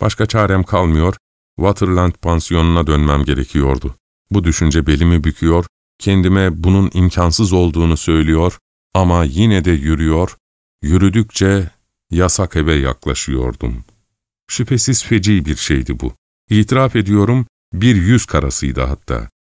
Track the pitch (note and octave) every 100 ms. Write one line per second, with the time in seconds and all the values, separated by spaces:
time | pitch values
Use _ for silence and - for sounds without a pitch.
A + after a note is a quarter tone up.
0 | G#2+ - A2+ A2 G2+ F#2+ F2+ G2 F2 D#2
1 | E2+ F#2+ _ _ _ - F#2 F#2+ F#2 F2+
2 | F2+ - E2+ E2 - E2+ E2 E2+ D#2 D2
3 | D2 C#2+ C#2+ C2+ C2+ D2 C#2 C2 C2+ -
4 | _ _ - G2+ E2 D#2 E2 D#2 D2 D2
5 | E2+ E2+ D#2 - E2 E2+ E2+ _ _ -
6 | G2+ G2 F#2 F#2+ F#2+ E2 E2+ G2 G2 F#2
7 | F2+ - F2 D#2+ G#2 F#2 F2 D#2+ E2 D#2+
8 | - D#2+ D#2 D#2+ F2 - _ _ _ F#2+
9 | F#2 F2 D#2 C#2+ A2+ G2 E2 D#2+ C#2+ D2+
10 | D#2 D#2+ F2+ - _ _ _ _ D2 F2
11 | G2 G#2+ A2 - F#2+ G2 F2 _ _ _
12 | - E2+ F2+ - F#2 E2+ D2+ D2+ C2 B1
13 | D2+ B1+ - C2 B1 A#1+ A#1+ A#1+ - _
14 | _ _ _ _ - - A2+ B2 - -
15 | - A2 G2 G2+ D2 C#2+ - C#2 C2 B1
16 | B1+ - _ _ - G#2+ G#2+ C3 C3 A#2
17 | G2 G#2 G2+ B2+ A#2+ _ _ F2+ A#2 G#2+
18 | F2+ A#2+ - D#2 C#2 - C#2 B1+ B1+ C#2
19 | - A#1+ G#1+ _ _